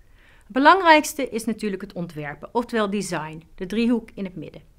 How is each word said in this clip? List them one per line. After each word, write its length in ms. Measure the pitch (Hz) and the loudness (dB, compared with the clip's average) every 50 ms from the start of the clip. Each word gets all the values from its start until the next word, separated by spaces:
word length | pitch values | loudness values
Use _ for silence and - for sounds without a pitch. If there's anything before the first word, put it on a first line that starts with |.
| - - - - _ _ - - _ | -20 -20 -20 -20 _ _ -20 -20 _
Het 100 | - 196 | -6 -2
belangrijkste 760 | 254 277 302 349 381 370 330 311 302 302 - - - 269 - | 4 6 6 6 8 8 8 8 8 6 2 -4 -6 -6 -4
is 160 | - 220 220 | -6 -6 -4
natuurlijk 360 | 233 220 220 - 214 190 185 | -4 -6 -4 -4 -6 -6 -6
het 120 | 202 196 - | -10 -12 -8
ontwerpen, 560 | 180 170 165 170 151 147 143 147 - - - | -8 -8 -8 -8 -10 -10 -10 -12 -12 -16 -6
oftewel 380 | - 233 240 240 - 226 214 202 | -4 -4 -4 -2 -2 -2 -2 0
design, 540 | 196 208 190 190 180 156 151 156 156 165 160 - - | -2 -4 -4 -4 -6 -6 -6 -8 -12 -16 -18 -20 -14
de 100 | - 190 | -14 -10
driehoek 440 | 180 214 220 233 226 247 226 226 - - | -6 -2 0 0 2 0 0 -2 -8 -12
in 100 | - 196 | -12 -12
het 120 | 185 180 | -10 -10
midden. 260 | 170 147 - - - - - _ | -12 -14 -14 -16 -20 -20 -20 _